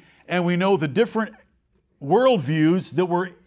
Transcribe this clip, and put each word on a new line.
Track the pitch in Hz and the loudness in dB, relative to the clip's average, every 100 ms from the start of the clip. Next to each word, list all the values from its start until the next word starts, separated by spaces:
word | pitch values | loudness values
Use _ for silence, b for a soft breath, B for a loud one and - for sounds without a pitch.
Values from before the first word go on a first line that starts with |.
| b b b | b b b
and | 175 175 | -4 -2
we | 175 | 0
know | 190 190 | 0 0
the | - | 0
different | 151 233 220 208 - _ _ _ _ _ _ | 0 -2 -2 -6 -8 _ _ _ _ _ _
worldviews | 139 196 262 233 131 160 156 180 - | 0 2 4 2 0 0 2 2 -2
that | 139 180 | -4 -2
were | 175 180 - | -2 -4 -10